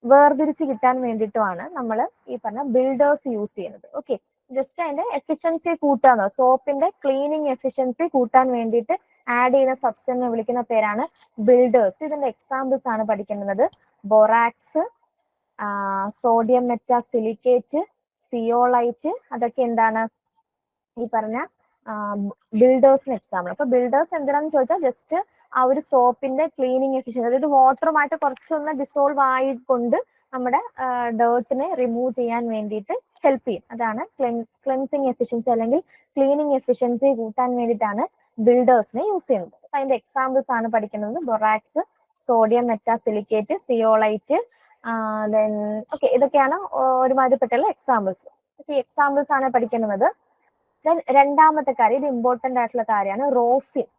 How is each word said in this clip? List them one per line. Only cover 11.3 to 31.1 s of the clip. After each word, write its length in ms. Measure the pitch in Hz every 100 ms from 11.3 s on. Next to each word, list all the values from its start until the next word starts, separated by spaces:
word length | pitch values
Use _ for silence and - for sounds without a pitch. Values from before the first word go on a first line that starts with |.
| -
ബിൽഡേഴ്സ്. 680 | 214 247 247 240 202 -
ഇതിന്റെ 220 | 311 294 269
എക്സാമ്പിൾസ് 640 | 220 _ 262 269 269 -
ആണ് 160 | 220
പഠിക്കുന്നത്, 600 | 214 208 202 202 196 196 294 _ _ _
ബൊറാക്സ്, 760 | 202 214 214 226 240 - - 311 392 _ _ _ _ _ _ _
ആ, 100 | 208 202 196 196 196
സോഡിയം 540 | - 247 233 226 247 247
മെറ്റാസിലിക്കേറ്റ്, 1120 | 233 _ 240 233 240 220 220 254 247 - 294 403 _ _ _
സിയോളൈറ്റ്, 880 | - 240 226 240 247 247 240 240 302 466 _
അതൊക്കെ 300 | 254 233 233
എന്താണ് 400 | 240 233 226 220 226 _ _ _ _ _ _ _ _ -
ഈ 120 | 226
പറഞ്ഞ, 260 | 226 214 226 339 _ _ _ -
ആ, 40 | 214 208 202 202 - _
ബിൽഡേഴ്സിന് 600 | 220 247 262 269 269 269
എക്സാമ്പിൾ. 360 | 233 _ 185 175
അപ്പൊ 140 | 190
ബിൽഡേഴ്സ് 500 | 294 247 247 262 330
എന്തിനാന്ന് 360 | 339 277 285 311
ചോദിച്ചാൽ 300 | 302 254 339
just 320 | 285 247 _ 330 415 _ _
ആ 80 | -
ഒരു 180 | 254 277
സോപ്പിന്റെ 680 | - 269 247 240 269 262 311
ക്ലീനിങ് 500 | - 254 254 269 262
എഫിഷ്യൻസി, 320 | 254 240 233
അതായത് 180 | 254 294
വാട്ടറുമായിട്ട് 720 | 285 262 262 320 311 294 320
കുറച്ചൊന്ന് 560 | 285 262 _ 320 294
ഡിസോൾവ് 480 | 294 277 294 277 285
ആയിക്കൊണ്ട് 760 | 269 262 262 254 _ 247 240 285 508 _ _
നമ്മുടെ, 280 | 262 247 277 466 -
ആ, 300 | 262 247
ഡേർട്ടിനെ 680 | 240